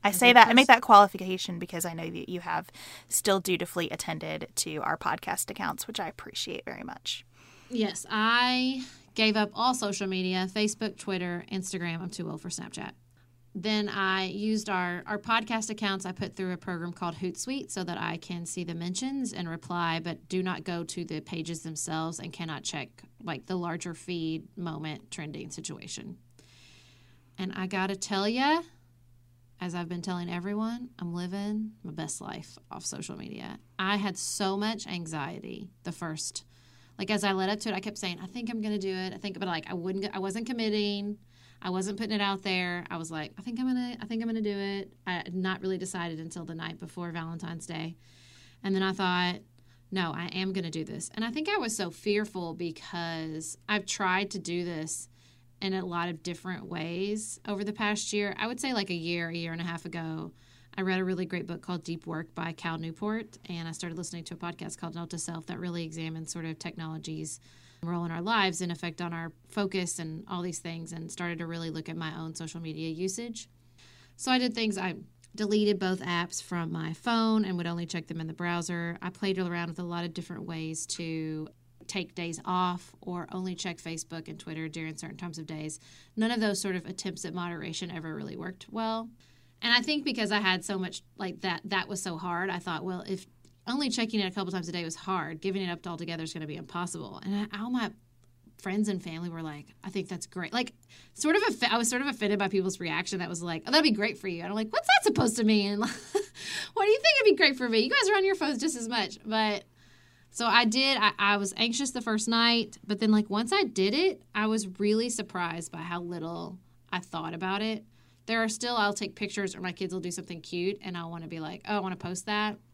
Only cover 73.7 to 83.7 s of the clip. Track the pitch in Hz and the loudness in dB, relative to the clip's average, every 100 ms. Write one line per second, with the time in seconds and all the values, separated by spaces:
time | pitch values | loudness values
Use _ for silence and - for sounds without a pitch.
73.7 | - - - - - - 254 247 233 220 | -20 -20 -20 -20 -8 2 4 4 2 0
74.7 | 190 185 170 - - - 208 208 214 208 | 0 -2 -6 -12 -20 -20 -4 2 4 4
75.7 | 196 190 185 180 175 180 - - 180 165 | 4 2 0 0 0 0 -4 -4 -2 -2
76.7 | 165 160 160 - 233 226 220 196 185 170 | -2 -4 -4 0 4 6 4 4 0 -2
77.7 | 170 170 175 160 170 160 160 175 175 165 | -2 -4 -6 -4 -6 -6 -4 -2 -2 -2
78.7 | 175 170 170 180 180 196 190 180 170 170 | -2 -4 -4 -8 -4 -2 0 0 0 -4
79.7 | 160 175 170 170 165 165 175 165 165 160 | -4 -4 -4 -4 -6 -8 -8 -6 -6 -4
80.7 | 160 - - 165 160 156 156 156 - _ | -6 -8 -6 -4 -4 -4 -4 -8 -12 _
81.7 | - - 196 180 - 170 160 - 185 180 | -20 -8 -6 -6 -6 -6 -6 -2 2 2
82.7 | 180 - - - 175 170 185 185 180 185 | 0 -8 -14 -8 -6 -6 -6 -4 -4 -6